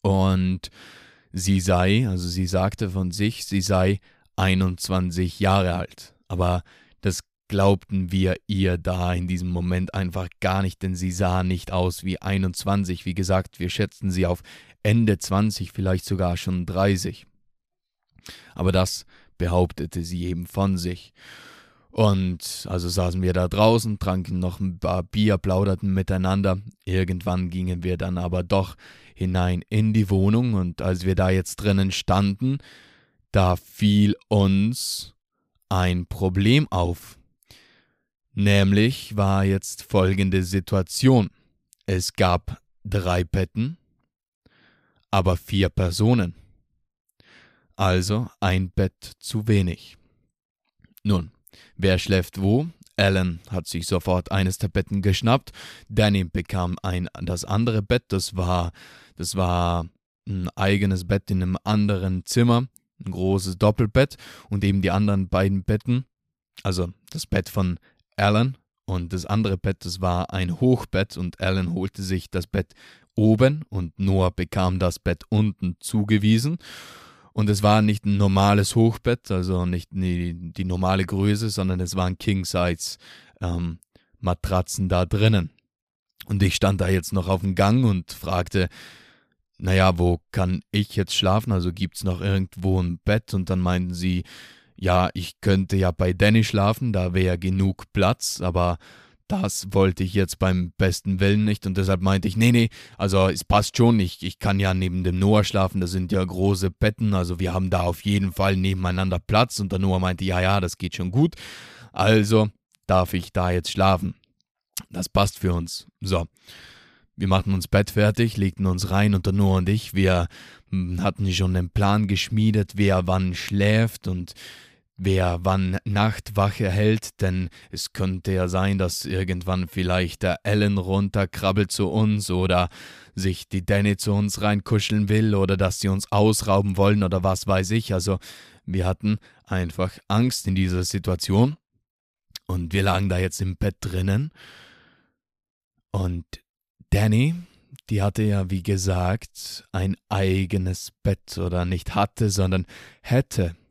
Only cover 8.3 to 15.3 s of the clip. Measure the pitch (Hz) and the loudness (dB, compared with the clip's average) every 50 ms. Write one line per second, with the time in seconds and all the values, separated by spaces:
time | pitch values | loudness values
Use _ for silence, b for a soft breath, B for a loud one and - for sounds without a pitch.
8.3 | 90 - _ - 104 95 95 90 87 87 80 92 90 90 90 90 90 87 90 90 | 0 -4 _ -6 -2 0 2 0 0 0 -2 -4 -4 -2 -2 -2 -2 -2 -2 -2
9.3 | 92 87 90 90 87 87 90 87 87 90 92 - - 95 95 90 87 101 90 87 | -4 -4 -2 -4 -4 -2 -2 -2 -2 -2 -2 -4 -4 -6 -6 -4 -6 -6 -8 -8
10.3 | _ _ - 92 95 98 98 92 - _ - 92 92 87 92 92 87 90 98 90 | _ _ -2 0 0 0 0 -2 -4 _ -6 -6 -4 -2 -4 -4 -2 0 0 0
11.3 | 90 92 90 90 92 87 - - 95 92 90 90 87 - - 95 90 - - 98 | 2 0 0 0 -2 -4 -4 -4 -2 0 0 0 -2 -4 -6 -6 -6 -4 -4 -2
12.3 | 98 95 95 92 87 - - 98 98 101 98 90 90 82 - 92 87 95 95 90 | -2 0 0 -2 -4 -4 -2 -2 0 0 0 -2 -6 -6 -6 -6 -4 -4 0 0
13.3 | 95 92 92 - _ - 85 87 - - 104 - - - - 95 90 92 90 87 | 0 0 0 -4 _ -6 -6 -6 -2 -2 -4 -4 -4 -6 -4 -2 0 0 2 0
14.3 | 90 - B B B B B B B B _ 104 110 117 113 107 101 - - - | 0 -4 B B B B B B B B _ 2 4 4 4 2 2 0 -2 -2